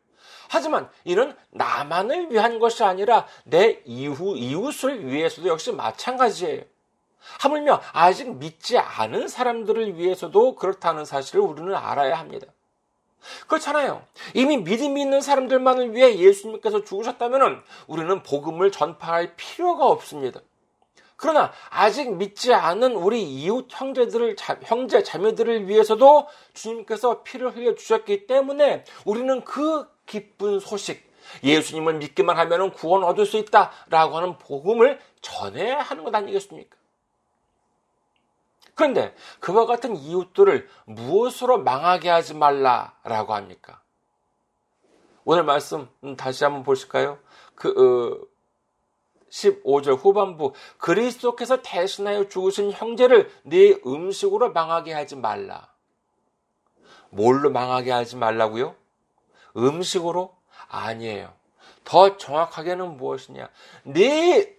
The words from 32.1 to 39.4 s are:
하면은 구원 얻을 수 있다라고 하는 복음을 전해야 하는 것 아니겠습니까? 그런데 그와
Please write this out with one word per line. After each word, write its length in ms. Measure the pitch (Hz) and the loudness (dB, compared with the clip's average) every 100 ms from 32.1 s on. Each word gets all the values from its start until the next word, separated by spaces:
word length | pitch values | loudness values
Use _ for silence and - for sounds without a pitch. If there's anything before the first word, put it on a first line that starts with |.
| - 175 165 | 0 2 2
하면은 340 | 165 170 190 | 2 0 -2
구원 320 | - 160 190 | -4 0 0
얻을 220 | 175 185 202 | 2 0 0
수 120 | 220 | -2
있다라고 800 | 214 226 185 - - 160 156 156 | 2 4 4 0 0 2 2 0
하는 200 | 180 170 | -6 -8
복음을 640 | - 139 165 233 254 269 _ _ | -12 -6 0 4 4 4 _ _
전해야 580 | - - 101 113 214 285 | -16 -12 -10 -6 -6 -4
하는 240 | - 285 | -6 -10
것 100 | 311 | -6
아니겠습니까? 640 | 214 202 196 - 160 - _ _ _ _ _ _ _ _ _ _ _ _ _ _ _ _ _ _ _ _ - | -4 -4 -6 -8 -16 -20 _ _ _ _ _ _ _ _ _ _ _ _ _ _ _ _ _ _ _ _ 0
그런데 400 | 302 196 110 - - | 0 2 -2 -6 -20
그와 260 | - | -12